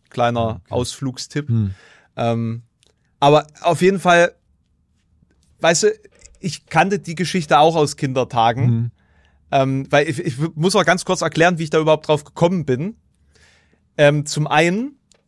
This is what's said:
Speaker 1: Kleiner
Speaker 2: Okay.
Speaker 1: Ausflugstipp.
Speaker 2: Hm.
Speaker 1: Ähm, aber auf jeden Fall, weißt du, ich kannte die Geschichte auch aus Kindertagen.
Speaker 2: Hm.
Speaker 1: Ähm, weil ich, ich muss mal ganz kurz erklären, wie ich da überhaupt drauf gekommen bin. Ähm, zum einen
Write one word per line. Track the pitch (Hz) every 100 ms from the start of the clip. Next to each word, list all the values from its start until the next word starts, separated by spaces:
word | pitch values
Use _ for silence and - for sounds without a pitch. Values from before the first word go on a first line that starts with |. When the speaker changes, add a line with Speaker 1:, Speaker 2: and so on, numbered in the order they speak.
| _
Speaker 1:
Kleiner | - 120 120 113 87 -
Speaker 2:
Okay. |
Speaker 1:
Ausflugstipp. | 123 123 - 135 120 - 147 147
Speaker 2:
Hm. | 117 101 95 _ _ _ -
Speaker 1:
Ähm, | 117 113 113 117 - _ _ _ _ -
aber | 143 147 - _
auf | 170 165
jeden | 180 196
Fall, | 180 170 170 - _ _ _ _ _ _ _ _ _ _ _ _
weißt | 160 170
du, | 208 214 _ _ - _
ich | 185 - -
kannte | 165 185 202
die | - 160
Geschichte | 170 190 151 151
auch | 160 160
aus | 147 -
Kindertagen. | 139 131 120 120 113 120 123
Speaker 2:
Hm. | 117 117 - _ _ _ _ -
Speaker 1:
Ähm, | 139 135 135 135
weil | 147 151
ich, | 135
ich | 175 120 160 -
muss | 180
mal | 202
ganz | 170 170 -
kurz | 185
erklären, | - - 170 170
wie |
ich | 160
da | 160
überhaupt | 156 151 -
drauf | 151 151
gekommen | - - 185 143
bin. | 127 180 226 _ _ _ _ _ _ _ _ _ -
Ähm, | 143 147 147
zum | - 151
einen | 151 170 190 269 - _ _